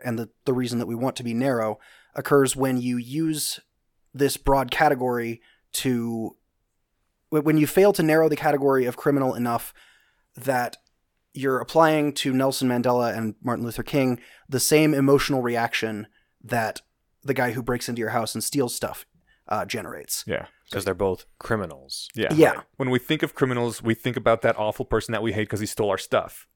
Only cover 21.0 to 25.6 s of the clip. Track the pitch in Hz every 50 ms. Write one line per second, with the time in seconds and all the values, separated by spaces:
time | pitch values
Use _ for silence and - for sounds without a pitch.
21 | 98 95 92 - - _ _ - - - 117 107 92 80 71 67 67 - - -
22 | - - - - 107 - 156 156 151 - - - - _ _ - 135 127 127 123
23 | - - 156 151 165 139 - - 139 127 123 120 120 117 104 - 113 113 113 -
24 | - 131 117 120 110 117 117 - - 117 110 - 107 107 - - - - 117 107
25 | - - 113 101 113 113 101 107 107 - 110 101